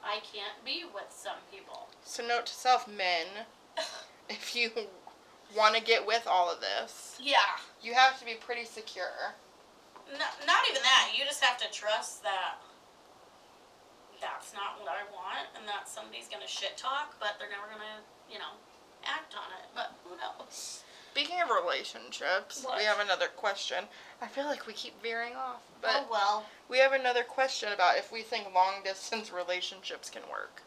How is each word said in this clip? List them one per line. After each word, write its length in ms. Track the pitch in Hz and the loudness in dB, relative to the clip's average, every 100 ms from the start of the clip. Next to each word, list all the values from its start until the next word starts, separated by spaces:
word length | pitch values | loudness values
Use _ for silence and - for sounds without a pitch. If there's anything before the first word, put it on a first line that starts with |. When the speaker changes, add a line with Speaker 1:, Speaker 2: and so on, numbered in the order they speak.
Speaker 1:
I 120 | - 214 | -4 -6
can't 400 | - 208 208 - 233 | -6 -10 -10 -10 -6
be 180 | 320 339 | -6 -6
with 140 | 196 - | -10 -12
some 260 | - 202 - - | -10 -10 -10 -12
people. 360 | 196 - - - - | -20 -16 -16 -16 -18
Speaker 2:
So 220 | - - 233 | -12 -6 0
note 220 | 240 233 | 0 0
to 60 | |
self, 340 | - 254 247 - | -2 4 4 4
men, 400 | 208 185 175 170 202 226 - - - | -2 0 2 -2 -8 -14 -18 -10 -6
Speaker 1:
<laughs> 520 | 320 - - - - | -6 -8 -16 -20 -12
Speaker 2:
if 260 | 214 - 240 | -10 -6 0
you 160 | 233 233 202 - - - - - - 202 | 0 0 -8 -12 -20 -20 -20 -20 -8 6
wanna 240 | 214 226 | 6 6
get 260 | 220 226 208 | 6 4 6
with 200 | 226 226 | 2 4
all 220 | 180 175 | 6 6
of 80 | 160 | 2
this, 580 | 101 101 - - - - | -2 -2 -2 -10 -16 -8
Speaker 1:
Yeah. 160 | 262 277 - - - - | 4 4 4 0 -8 -12
Speaker 2:
you 100 | 226 | 0
have 240 | 240 262 262 | 6 8 6
to 60 | 233 | -8
be 80 | |
pretty 320 | 226 - 233 226 | -10 -6 -8 -6
secure. 680 | 220 208 185 180 - - - - - - - - - - | -12 -12 -6 -6 -4 -8 -8 -20 -20 -20 -20 -20 -20 -16
Speaker 1:
N-, 80 | 277 311 - 330 | -4 -4 -4 4
not 140 | 349 466 | 4 4
even 120 | 269 | 4
that. 300 | 262 262 - 254 | 8 8 6 0
You 80 | |
just 200 | 277 - | -2 4
have 140 | 254 247 | 4 4
to 100 | - | -4
trust 520 | - 214 220 226 - | -4 0 0 -2 -6
that 320 | 214 190 - - - - - - - - - - - - - - - - - - | -2 -2 -2 -6 -16 -20 -20 -20 -20 -20 -20 -20 -20 -20 -20 -20 -20 -20 -20 -12
that's 340 | - - - | -10 -10 -12
not 260 | 202 202 - | -8 -8 -6
what 80 | 190 | -6
I 160 | 180 202 | -6 -6
want, 340 | 180 180 196 - 220 | -8 -6 -6 -8 -12
and 100 | 214 | -8
that 200 | 202 - | -8 -8
somebody's 400 | - 220 - - | -12 -12 -14 -12
gonna 200 | - - | -12 -8
shit 300 | - 196 - | -4 -4 -4
talk, 380 | 254 277 294 - | -2 -2 -4 -4
but 160 | 214 214 | -6 -4
they're 100 | 208 | -10
never 160 | 208 208 | -10 -10
gonna, 300 | 214 214 214 214 - - | -12 -12 -12 -16 -20 -16
you 80 | - | -12
know, 180 | - - - - - - - | -12 -14 -20 -20 -20 -10 -6
act 280 | - - - | -6 -6 -12
on 140 | 208 185 | -10 -12
it. 80 | - 240 | -12 -8
But 180 | - - | -8 -8
who 140 | 175 180 | -16 -10
knows? 680 | - - - - - - - - - | -10 -10 -14 -12 -12 -12 -16 -20 -6
Speaker 2:
Speaking 300 | - 196 349 | -2 -2 0
of 80 | 330 | 2
relationships, 1120 | 208 175 135 - 117 117 - 139 185 196 - | 2 2 -2 -4 -12 -12 -4 0 0 0 -10
Speaker 1:
What? 140 | - - | -4 0
Speaker 2:
we 80 | 214 | 2
have 140 | 202 | 4
another 260 | 202 180 175 | 4 2 2
question. 560 | - 226 196 - 196 208 - - - | 0 -2 -2 -2 -4 -4 -14 -20 -12
I 60 | 233 | -8
feel 180 | 269 294 | -4 -2
like 200 | 277 - | -2 -6
we 60 | |
keep 300 | 202 247 - | -10 -12 -8
veering 320 | 233 226 233 254 | -6 -4 -4 -6
off, 240 | 262 240 - - | -8 -8 -16 -4
but 100 | 226 | 2
Speaker 1:
Oh, 140 | 220 277 | 2 2
well. 360 | 214 202 214 214 - - | 2 4 2 -2 -16 -2
Speaker 2:
we 80 | 254 | 6
have 160 | 269 | 8
another 300 | 269 254 247 | 8 4 2
question 500 | 240 - 269 - 208 | 2 2 2 2 -4
about 240 | 202 175 151 | 6 6 6
if 160 | - | 2
we 80 | 226 | -8
think 260 | 220 226 202 | -6 -6 2
long-distance 760 | 185 185 196 196 190 - 226 214 | 4 4 4 -4 -6 -4 -4 -4
relationships 800 | 175 175 180 180 190 - 165 - | -6 -2 -2 -2 -8 -10 -8 -10
can 120 | - - | -12 -8
work. 300 | 58 52 - | -8 -8 -12